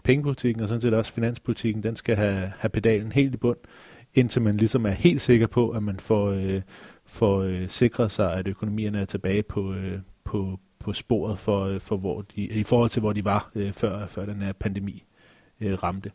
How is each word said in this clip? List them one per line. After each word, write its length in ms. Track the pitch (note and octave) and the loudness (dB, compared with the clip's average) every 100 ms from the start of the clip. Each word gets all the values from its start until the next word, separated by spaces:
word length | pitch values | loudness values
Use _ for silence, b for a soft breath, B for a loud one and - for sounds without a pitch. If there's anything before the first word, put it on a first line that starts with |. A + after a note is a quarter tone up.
pengepolitikken 600 | - C#3 C#3+ C3 B2 A2+ | 2 2 2 0 0 0
og 40 | G#2+ | -2
sådan 140 | A#2 | 0
set 120 | A#2+ | 2
også 180 | A2 A2 | 2 0
finanspolitikken, 720 | - A#2 A#2+ - A2+ A2+ G#2+ | -2 -2 -2 -4 -2 -2 -2
den 120 | A2 A2+ | -4 -4
skal 200 | - G#2 | 0 2
have, 360 | G#2 G2 F#2 - | 2 0 -4 -4
have 120 | A2 | -4
pedalen 420 | - A2+ G#2+ A2 | 2 4 4 2
helt 220 | C#3 C#3 | 0 0
i 40 | B2 | 0
bund, 200 | A#2+ A#2+ B B B B B | 0 -2 B B B B B
indtil 280 | C3 B2 B2 | 2 2 4
man 160 | A2 G#2 | 2 4
ligesom 280 | A2+ B2+ G#2+ | 4 2 0
er 60 | |
helt 300 | F#2+ F3 D#3+ | 4 4 4
sikker 260 | - A2 A2+ | 6 6 6
på, 220 | B2 A2+ | 2 2
at 140 | A2+ | 0
man 160 | G#2 F#2+ | -4 -4
får, 300 | - G#2+ G2+ | 0 2 2
øh, 320 | G2 F#2+ F#2+ - B B B _ | 0 0 -2 -4 B B B _
får, 360 | - G#2+ G2 | 0 2 2
øh, 280 | F#2+ F2+ F2+ | 0 -2 -6
sikret 420 | - A#2+ - A2 | 2 2 2 0
sig, 220 | - F#2 | 0 0
at 140 | F2+ F#2+ | 0 -4
økonomierne 520 | F#2+ G#2+ G#2+ G#2 G#2 | -4 -4 -2 -2 -2
er 60 | G2 | -4
tilbage 380 | G2 G2 G2+ | -4 0 0
på, 300 | - G#2+ G2 | -2 -4 -4
øh, 260 | F#2+ F#2+ F#2+ - - | -4 -6 -8 -10 -16
på, 360 | - G#2 F#2+ F#2 _ - | -8 -4 -4 -8 _ -12
på 140 | G#2+ | -8
sporet 460 | F#2+ - G#2+ F#2+ G2+ | -8 -2 0 0 -2
for, 260 | - G2 G2 | 0 0 0
øh, 140 | G2 | -4
for 180 | - G2+ | -4 -4
hvor 240 | F#2+ D#2+ G2+ - | -2 -6 -8 -8
de, 60 | |
i 220 | G2+ A2 | -4 -2
forhold 260 | G#2 A#2+ A#2 | 2 4 4
til, 100 | A#2+ | 2
hvor 140 | G#2+ | 0
de 120 | G#2 G2+ | 0 0
var, 260 | G#2 - G#2+ | 0 -2 -4
øh, 160 | G2 | -6
før, 360 | - G#2+ G2 G2+ | -2 -2 -2 -8
før 180 | - G2+ | -8 -8
den 160 | G2+ | -6
her 120 | G2 | -6
pandemi, 500 | - G#2 G2 G2 - - b b b b - | -4 -4 -4 -6 -8 -16 b b b b -8
øh, 220 | G#2 F#2+ | -4 -2
ramte. 280 | F2+ F#2+ G2+ | -2 -4 -8